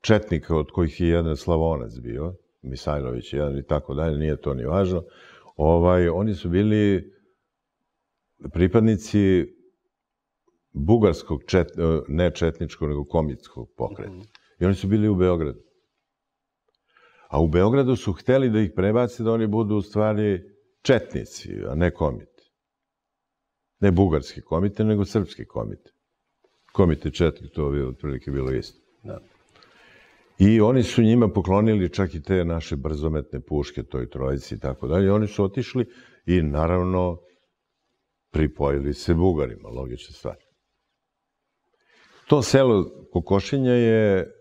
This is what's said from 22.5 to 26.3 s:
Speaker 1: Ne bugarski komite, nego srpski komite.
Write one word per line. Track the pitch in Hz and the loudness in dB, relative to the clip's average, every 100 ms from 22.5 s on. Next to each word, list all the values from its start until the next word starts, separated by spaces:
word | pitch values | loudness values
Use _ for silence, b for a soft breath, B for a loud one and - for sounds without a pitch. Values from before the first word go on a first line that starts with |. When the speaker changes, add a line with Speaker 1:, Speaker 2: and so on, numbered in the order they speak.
| _ _ _ _ _ _ _ _ _ _ _ _ _ | _ _ _ _ _ _ _ _ _ _ _ _ _
Speaker 1:
Ne | 101 | 2
bugarski | 87 98 76 - - | 4 4 2 -2 -18
komite, | - 80 101 101 | -4 -2 -2 0
nego | 110 104 95 | 0 0 0
srpski | 110 90 - - | -2 -2 -10 -12
komite. | - 55 50 _ _ _ _ _ | -10 -10 -12 _ _ _ _ _